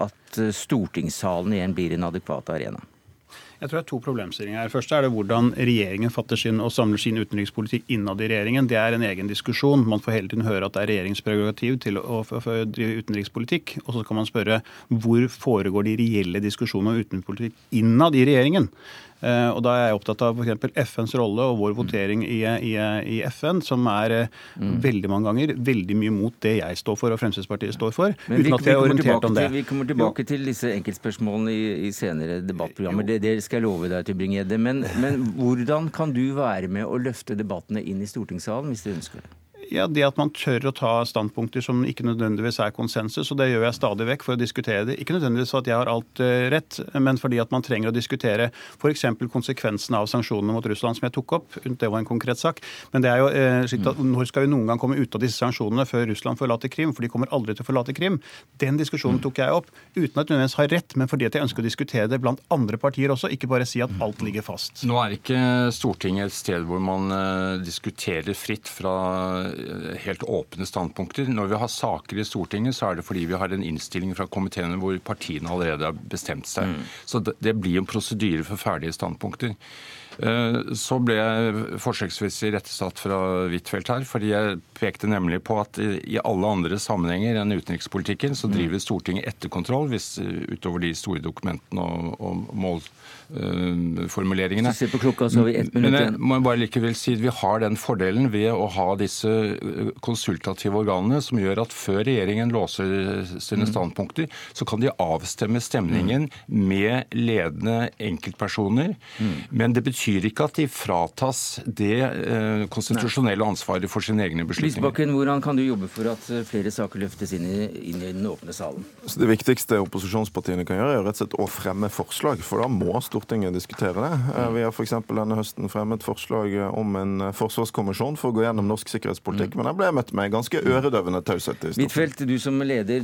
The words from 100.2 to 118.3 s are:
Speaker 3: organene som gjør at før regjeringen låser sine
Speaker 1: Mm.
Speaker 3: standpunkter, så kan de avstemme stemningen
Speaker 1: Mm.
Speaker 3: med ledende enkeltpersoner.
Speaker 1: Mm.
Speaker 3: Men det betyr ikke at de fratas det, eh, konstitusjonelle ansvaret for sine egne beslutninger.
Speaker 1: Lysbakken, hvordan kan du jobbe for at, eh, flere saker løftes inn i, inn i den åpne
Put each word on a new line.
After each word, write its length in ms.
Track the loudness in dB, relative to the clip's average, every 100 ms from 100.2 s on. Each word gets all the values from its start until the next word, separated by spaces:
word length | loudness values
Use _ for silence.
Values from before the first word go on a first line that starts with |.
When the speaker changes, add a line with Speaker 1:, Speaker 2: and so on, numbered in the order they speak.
| -2 -2 -2 -4 0 0
Speaker 3:
organene 380 | 2 2 2 2
som 140 | 2 0
gjør 220 | 2 0
at 80 | -2 -4
før 280 | -2 0 2
regjeringen 460 | 2 2 2 2
låser 720 | 0 -2 -2 0 0 0 -2 -4 -8
sine 240 | -4 0 0
Speaker 1:
Mm. 60 |
Speaker 3:
standpunkter, 540 | 0 -2 -2 -6 -2 -4 -6 -14
så 120 | -8 -4
kan 140 | 0
de 100 | 0 0
avstemme 600 | 0 0 -2 -4 0 0
stemningen 680 | 0 0 2 2 2 2 0
Speaker 1:
Mm. 380 | -6 -2 2 2
Speaker 3:
med 380 | 4 2 2 -2
ledende 800 | -2 2 2 0 -2 0 0 -2 -4
enkeltpersoner. 960 | -6 -6 -6 -6 -4 0 2 4 2 -2 -10 -4
Speaker 1:
Mm. 140 | -2 -2 -4
Speaker 3:
Men 220 | 0 2
det 100 | 2
betyr 380 | 2 -2 0 2 2
ikke 200 | 0 -2
at 80 |
de 140 | 0 -2
fratas 920 | -2 -2 0 0 -2 -2 -2 -4 -6 -8
det, 360 | -2 0 2
eh, 640 | 0 -2 -2 -2 0 0 -2
konstitusjonelle 800 | -4 -2 0 0 2 2 4 2
ansvaret 440 | 0 -2 -2 0
for 120 | -4
sine 180 | 0 2
egne 220 | 2 0 -2
beslutninger. 360 | 0 0 0
Speaker 1:
Lysbakken, 300 | 0 2 0
hvordan 300 | 2 2 0
kan 140 | 0 2
du 80 |
jobbe 240 | 2 0 -4
for 180 | -4 -4
at, 200 | -4 -6
eh, 120 | -6
flere 280 | -4 -2 -2
saker 280 | -2 -4 -4
løftes 340 | -6 -6 -6
inn 120 | -4 -2
i, 440 | -2 -4 -6 -8
inn 120 | -6
i 100 | -6
den 100 | -4
åpne 280 | -4